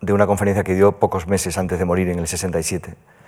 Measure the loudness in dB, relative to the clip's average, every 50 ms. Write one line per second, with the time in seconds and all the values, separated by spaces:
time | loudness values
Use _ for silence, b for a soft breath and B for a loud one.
0 | -2 0 2 2 2 2 2 2 2 0 2 0 0 2 4 4 6 4 4 4
1 | 0 0 0 -2 -2 -2 -2 -2 -2 -2 -2 -2 -2 -2 -2 -2 -2 0 0 0
2 | 0 0 -2 -4 -4 -4 -4 -4 -4 -4 -2 -2 -2 -2 -4 -6 -6 -10 -16 -18
3 | b b b b b